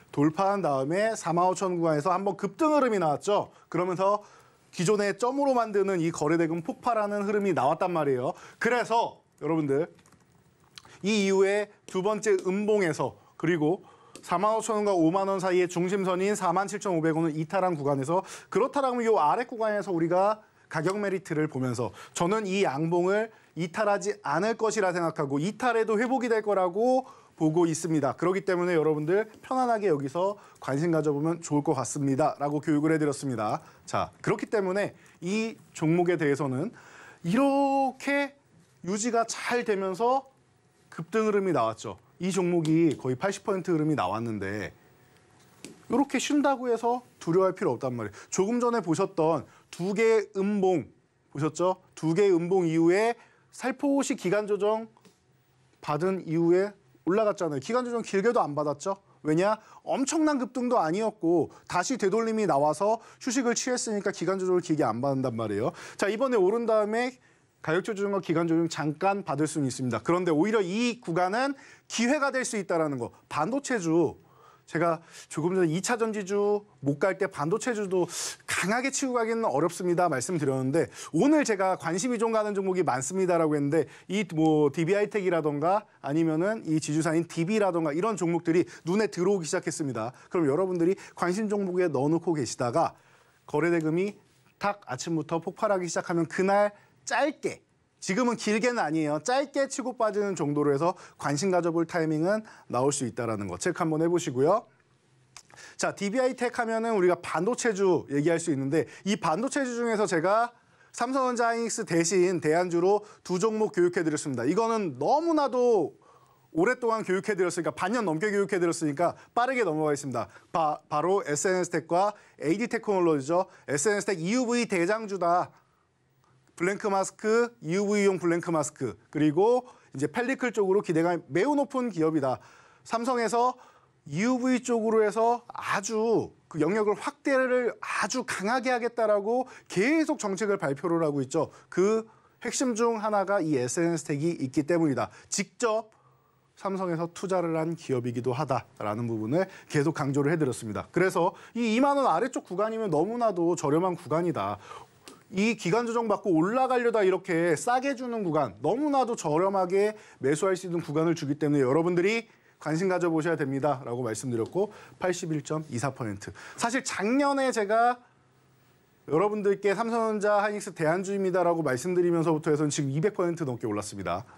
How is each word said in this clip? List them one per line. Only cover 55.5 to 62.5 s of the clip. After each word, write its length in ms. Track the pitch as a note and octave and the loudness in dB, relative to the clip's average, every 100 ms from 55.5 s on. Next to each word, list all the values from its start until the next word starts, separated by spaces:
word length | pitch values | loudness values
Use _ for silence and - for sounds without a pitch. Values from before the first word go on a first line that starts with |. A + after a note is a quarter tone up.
| _ _ _ | _ _ _
받은 480 | - D3 F#3 F#3+ - | -4 -2 0 -2 -2
이후에 460 | D#3+ E3+ F3+ G3+ G3+ _ _ - | 0 4 4 2 -4 _ _ 0
올라갔잖아요. 560 | G3 G#3+ F#3+ E3+ C#3+ | 2 2 0 -2 -4
기간 240 | C3 A#3+ A#3+ | -2 -2 -2
조정 160 | A#3 | -4
길게도 400 | - G3 G#3 A#3+ | -2 0 2 2
안 120 | D#3+ | 0
받았죠? 440 | D3 D3+ C#3 F#3+ G3 _ _ | -2 -2 -4 -4 -6 _ _
왜냐? 360 | D3 D#3 G3 G#3+ - - | 0 2 2 0 -6 -14
엄청난 560 | - F#3+ C4+ E4 D4+ C#4+ | -4 -2 0 0 2 0
급등도 380 | A#3+ C4 A#3+ A#3 | -2 -4 0 2
아니었고 720 | D#3+ F#3 A3 G#3+ E3 F3 - - - | 2 0 -2 -2 0 2 0 -6 -6
다시 280 | F3 F3+ B3+ | -2 -2 0
되돌림이 500 | G3 G#3+ A3+ A3 | 0 2 0 0
나와서 520 | G3+ | 2